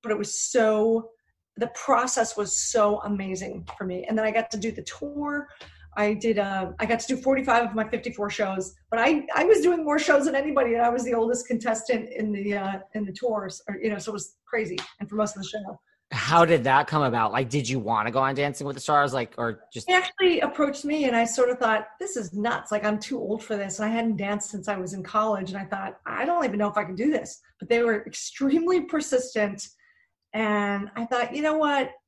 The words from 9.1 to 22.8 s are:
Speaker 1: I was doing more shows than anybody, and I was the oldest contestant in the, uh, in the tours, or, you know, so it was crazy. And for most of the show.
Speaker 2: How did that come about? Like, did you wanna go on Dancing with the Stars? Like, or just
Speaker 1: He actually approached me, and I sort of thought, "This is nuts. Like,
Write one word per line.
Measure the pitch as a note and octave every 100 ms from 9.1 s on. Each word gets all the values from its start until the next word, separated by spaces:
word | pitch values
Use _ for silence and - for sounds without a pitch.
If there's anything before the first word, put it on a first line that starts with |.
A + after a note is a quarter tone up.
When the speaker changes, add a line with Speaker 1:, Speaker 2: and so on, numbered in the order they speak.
| D4+ - -
Speaker 1:
I |
was | F4 G#4+
doing | D#4+ E4+
more | D4+ D4
shows | D4 C#4+
than | C#4+ C4+
anybody, | D4 C#4 A#3+ A#3
and |
I | A#3+
was | B3
the | B3
oldest | A#3 A3+ B3 -
contestant | A#3 A#3 A3 - A#3 A3
in | - G#3+
the, | G3+ G3+ G3+
uh, | F#3+ G3 F#3+ G#3+
in |
the | G3+
tours, | F#3+ B3 G#3+ F#3+ - -
or, | G3
you | A3
know, | G3+
so | E3
it |
was | G#3 - _ _
crazy. | A#3 G#3+ F3+ - -
And | G3+
for | G#3
most | G#3 G3
of |
the | G3
show. | G#3+ G3 - _ _ _
Speaker 2:
How | B2 B2+ E3 E3+
did | E3
that | B2 C3+ D3
come | D#3
about? | C3+ A#2 A2
Like, | A#2 B2+
did | C#3+ A#2
you | C3
wanna | G#2 A2 A2
go | A#2+
on | C3+ C3+
Dancing | C#3+ C3 C#3+
with | C#3
the |
Stars? | - D3 C#3+
Like, | C3 A#2 -
or | A#2 G#2 -
just | - -
Speaker 1:
He |
actually | F#4 F4+ - F#4+ E4
approached | D4 D4 C#4 C#4 C#4+
me, | D4+ C4+
and | A#3
I | A#3
sort | - B3
of | B3
thought, | A3+ G#3+ G#3+ -
"This | G4 B3+
is | F#3+
nuts. | F#3 A3 C#3+ -
Like, | G#3+